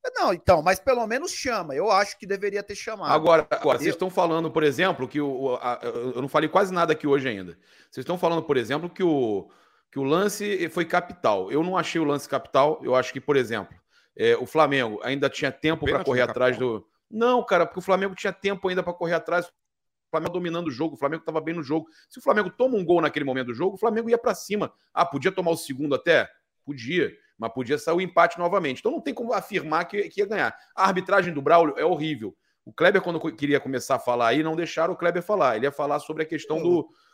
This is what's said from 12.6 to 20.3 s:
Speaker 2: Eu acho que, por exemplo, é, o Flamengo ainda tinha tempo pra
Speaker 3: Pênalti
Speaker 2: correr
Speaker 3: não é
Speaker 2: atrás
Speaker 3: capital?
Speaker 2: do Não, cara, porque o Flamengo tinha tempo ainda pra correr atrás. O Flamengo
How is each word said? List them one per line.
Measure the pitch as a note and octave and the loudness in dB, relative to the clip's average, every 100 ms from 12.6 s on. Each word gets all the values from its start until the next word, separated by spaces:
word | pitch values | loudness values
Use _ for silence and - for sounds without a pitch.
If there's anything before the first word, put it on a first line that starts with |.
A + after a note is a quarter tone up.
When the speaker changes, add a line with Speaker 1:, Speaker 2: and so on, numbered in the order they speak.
| D3 D3+ | 2 0
Speaker 2:
Eu | B2 | 0
acho | B2+ B2 | 0 0
que, | C3 | -6
por | - | 0
exemplo, | C#3 A2+ A2+ F#2 - _ _ _ | 2 2 -4 -8 -16 _ _ _
é, | - A2+ A#2 | 0 2 2
o | B2+ | 2
Flamengo | D#3 D3 C#3 A#2 G#2 | 2 4 4 0 -4
ainda | A#2 C#3 C3+ | -4 0 -2
tinha | - C#3 | 0 -4
tempo | - D#3 D#3+ | -2 -2 0
pra | C#3 | 0
Speaker 3:
Pênalti | C#3 C#3 | 0 2
Speaker 2:
correr | B2+ | 2
Speaker 3:
não | A#2+ | 2
é | |
Speaker 2:
atrás | A#2 B2+ A#2+ | 4 2 2
Speaker 3:
capital? | B2+ G#2+ | -2 -2
Speaker 2:
do | - _ _ | -8 _ _
Não, | A3 A#3 B3 | 0 2 2
cara, | A#3+ F3+ E3 | 2 2 2
porque | F#3 | -2
o | |
Flamengo | F#3 F#3 G3 | 0 0 0
tinha | F#3 G3+ | -4 -6
tempo | F#3 G3 G3 F#3+ | -4 -4 -2 -2
ainda | F3+ | -2
pra | F3 | -4
correr | E3+ E3+ | -6 -2
atrás. | E3 E3 F3 F3 | -2 0 -2 -2
O | _ _ _ _ _ _ | _ _ _ _ _ _
Flamengo | D#3+ E3+ | -4 -2